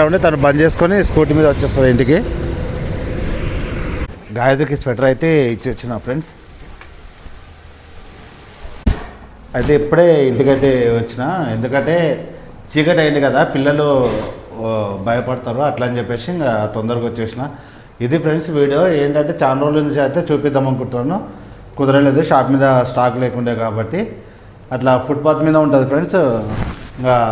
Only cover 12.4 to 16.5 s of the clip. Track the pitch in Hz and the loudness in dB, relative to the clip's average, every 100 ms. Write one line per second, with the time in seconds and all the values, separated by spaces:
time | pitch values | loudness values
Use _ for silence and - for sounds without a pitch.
12.4 | - - - 151 156 165 151 143 139 131 | -18 -20 -4 0 2 4 2 2 2 2
13.4 | 165 - 139 147 147 139 120 107 107 - | 0 0 0 2 2 2 2 -2 -6 -12
14.4 | - 113 113 110 101 98 98 120 120 123 | -16 -8 -4 -4 -4 -4 -2 -2 -2 -6
15.4 | 127 117 147 131 123 123 117 117 - 175 | -6 -2 -2 -2 -4 -4 -4 -6 -6 -4
16.4 | 135 | -2